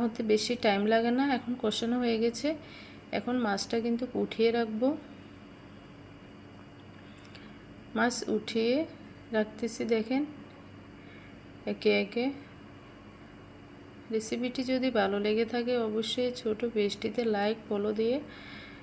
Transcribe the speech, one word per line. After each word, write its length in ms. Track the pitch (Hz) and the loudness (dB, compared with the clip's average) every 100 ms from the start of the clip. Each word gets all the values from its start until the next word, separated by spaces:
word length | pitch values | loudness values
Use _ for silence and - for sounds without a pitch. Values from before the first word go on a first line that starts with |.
হতে 180 | 233 226 226 | 4 0 4
বেশি 200 | 214 - 240 | 4 4 2
টাইম 180 | 226 196 208 | 4 6 6
লাগে 200 | 226 233 247 | 6 6 4
না। 60 | 277 247 | 4 2
এখন 160 | 240 247 | 0 0
কষানো 360 | 214 208 233 247 | 0 2 2 2
হয়ে 160 | 240 226 | 2 4
গেছে, 240 | 233 233 285 311 - - - - - | 2 2 0 -2 -6 -16 -16 -16 -4
এখন 220 | - 220 254 | -2 0 0
মাছটা 320 | 226 196 - 233 226 | 2 0 0 0 2
কিন্তু 180 | 233 254 202 | 0 0 0
উঠিয়ে 280 | 202 - 226 233 | 0 4 4 6
রাখবো। 300 | 226 214 254 311 - - - - - - - - - - - - - - - - - - - - - - - - - - - - - | 2 2 2 2 -4 -16 -18 -18 -18 -18 -18 -18 -18 -18 -18 -18 -18 -18 -18 -18 -18 -18 -18 -18 -18 -18 -18 -16 -16 -18 -18 -18 -6
মাছ 200 | 220 233 240 - 214 | 2 2 2 0 0
উঠিয়ে 380 | 214 226 226 262 330 - - - - 220 | 0 2 4 4 2 -6 -16 -18 -2 0
রাখতেছি, 460 | 214 - 233 - 233 | 0 -2 -4 -2 2
দেখেন 280 | 226 220 262 294 - - - - - - - - - - - - - - | 2 4 2 0 -4 -16 -18 -18 -18 -18 -18 -18 -18 -18 -18 -18 -8 -4
একে 240 | 202 214 202 | 2 4 4
একে। 200 | 202 233 254 277 - - - - - - - - - - - - - - - - - | 4 0 0 -2 -10 -16 -18 -18 -18 -18 -18 -18 -18 -18 -18 -18 -18 -18 -18 -18 -4
রেসিপিটি 520 | 220 220 233 247 247 254 | -2 0 0 0 0 2
যদি 160 | 254 262 240 | 4 4 4
ভালো 160 | 196 202 208 | 4 4 4
লেগে 200 | 214 226 | 4 2
থাকে 200 | 240 233 247 220 | 0 2 2 2
অবশ্যই 440 | 214 220 - 247 247 | 0 0 0 0 0
ছোট 200 | 226 214 240 | -2 0 0
পেজটিতে 480 | 220 202 196 226 214 233 | 2 2 2 -2 0 2
লাইক, 220 | 208 208 220 - | 4 2 0 -2
ফলো 220 | 208 208 214 | 0 2 2
দিয়ে 160 | 226 269 - - - - - - | 2 2 -2 -12 -14 -14 -14 -16